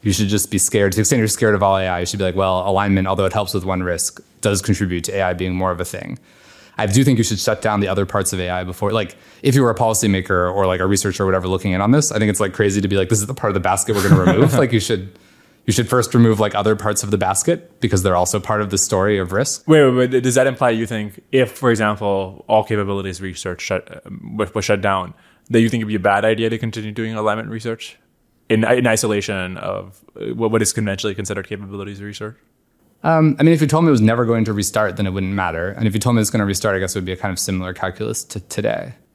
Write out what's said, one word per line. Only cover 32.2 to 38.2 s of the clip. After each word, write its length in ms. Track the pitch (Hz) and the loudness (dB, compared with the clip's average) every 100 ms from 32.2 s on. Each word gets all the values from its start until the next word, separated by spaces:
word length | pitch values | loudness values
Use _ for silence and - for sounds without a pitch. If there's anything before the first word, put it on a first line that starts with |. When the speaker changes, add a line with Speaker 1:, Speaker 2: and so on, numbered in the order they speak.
| 107 - _ _ _ _ _ _ | -12 -12 _ _ _ _ _ _
Speaker 1:
Um, 320 | 156 160 160 - | 0 4 4 4
I 60 | |
mean, 80 | 156 | 4
if 80 | 165 | 4
you 80 | 151 | 4
told 160 | 156 | 4
me 40 | 165 | 4
it 40 | |
was 80 | 135 | 4
never 240 | 110 117 | 4 4
going 200 | 117 117 107 | 2 2 0
to 60 | |
restart, 440 | 104 98 110 104 78 | -2 -2 0 0 0
then 100 | 98 | -4
it 40 | |
wouldn't 240 | 95 95 | -2 -4
matter. 340 | 98 92 80 90 | -2 -2 -2 -6
And 180 | 101 110 | -2 -2
if 80 | |
you 60 | 104 | 0
told 160 | 127 117 | 2 2
me 60 | |
it's 80 | 107 | 2
gonna 160 | 110 101 | 0 0
restart, 280 | 95 110 | 0 0
I 60 | 95 | 0
guess 160 | 92 101 | -2 -4
it 20 | |
would 60 | |
be 80 | 92 | -6
a 40 | 92 | -6
kind 140 | 104 | -6
of 80 | 90 | -6
similar 340 | - 95 92 | -4 -4 -6
calculus 520 | 90 95 92 107 - | -6 -6 -6 -6 -6